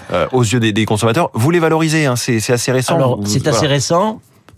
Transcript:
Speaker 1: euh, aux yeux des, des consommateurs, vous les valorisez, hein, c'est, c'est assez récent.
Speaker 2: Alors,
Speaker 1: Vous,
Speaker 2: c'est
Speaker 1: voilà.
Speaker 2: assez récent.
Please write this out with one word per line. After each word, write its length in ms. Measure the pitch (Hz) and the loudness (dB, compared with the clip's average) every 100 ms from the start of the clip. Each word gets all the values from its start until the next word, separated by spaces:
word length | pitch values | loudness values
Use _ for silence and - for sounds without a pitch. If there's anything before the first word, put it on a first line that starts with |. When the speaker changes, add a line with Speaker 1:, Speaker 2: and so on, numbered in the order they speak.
| - | -6
Speaker 1:
euh, 160 | 90 - | -2 0
aux 120 | 127 | 0
yeux 180 | 107 120 | 0 0
des, 120 | 113 | 0
des 120 | 104 | 0
consommateurs, 460 | 104 107 113 151 170 | 0 0 0 0 -2
vous 160 | 120 139 | 0 2
les 80 | 175 | 2
valorisez, 480 | 160 160 160 160 143 | 2 2 2 0 0
hein, 80 | |
c'est, 240 | 120 - 110 | -2 -2 -2
c'est 140 | 101 | 0
assez 180 | 120 - | -2 0
récent. 240 | 127 127 | -2 0
Speaker 2:
Alors, 260 | - 131 127 | 0 0 0
Speaker 1:
Vous, 60 | 101 | -2
Speaker 2:
c'est 160 | 139 | -2
Speaker 1:
voilà. 140 | - 214 | 0 0
Speaker 2:
assez 100 | 151 | 2
récent. 540 | 139 - 170 214 220 - _ - | 0 0 0 0 -4 -14 _ -14